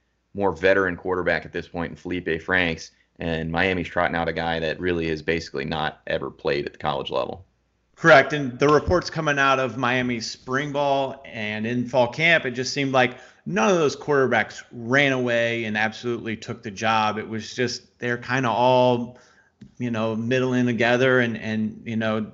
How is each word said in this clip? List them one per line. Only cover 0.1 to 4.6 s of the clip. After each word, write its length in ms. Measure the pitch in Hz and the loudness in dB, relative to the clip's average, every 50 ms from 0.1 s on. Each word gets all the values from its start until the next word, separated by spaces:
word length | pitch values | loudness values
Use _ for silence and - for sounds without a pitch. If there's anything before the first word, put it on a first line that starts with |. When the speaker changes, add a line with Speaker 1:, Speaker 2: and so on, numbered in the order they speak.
| _ _ _ _ - | _ _ _ _ -6
Speaker 1:
more 180 | 98 98 95 | -2 -2 -2
veteran 440 | 80 78 92 95 95 98 95 92 87 | 0 2 4 4 4 4 2 0 -2
quarterback 480 | - - 92 92 90 87 85 85 78 - | -4 -4 -4 -4 -2 0 0 -2 -2 -4
at 80 | 73 | -6
this 160 | - 87 85 - | -8 -8 -8 -8
point 220 | - 87 82 - | -8 -6 -6 -6
in 60 | - | -8
Felipe 460 | - - 90 90 90 87 90 80 82 | -12 -8 -6 -6 -6 -4 -4 -4 -4
Franks, 480 | - - 92 92 90 82 80 80 - - _ _ _ _ _ - | -2 0 0 2 2 0 -2 -4 -8 -18 _ _ _ _ _ -8
and 320 | 85 82 82 80 80 80 | -6 -4 -4 -4 -4 -4
Miami's 380 | 82 85 92 95 92 90 82 87 | -2 0 0 0 0 -2 -4 -4
trotting 280 | - 90 87 76 80 | -2 0 0 0 0
out 120 | 85 85 82 | -2 -2 -2
a 40 | |
guy 260 | 80 82 80 85 82 82 | -4 -4 -4 -2 -2 -2